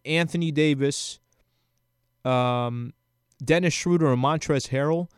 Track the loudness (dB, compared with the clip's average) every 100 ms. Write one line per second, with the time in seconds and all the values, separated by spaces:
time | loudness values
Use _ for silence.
0 | -2 -2 0 -2 -2 2 2 2 0 -2
1 | -8 -12 _ _ _ _ _ _ _ _
2 | _ _ -2 0 2 0 -2 -4 -10 -14
3 | _ _ _ -8 0 2 2 0 2 2
4 | 4 2 2 0 0 -2 -2 -2 -2 -2
5 | -4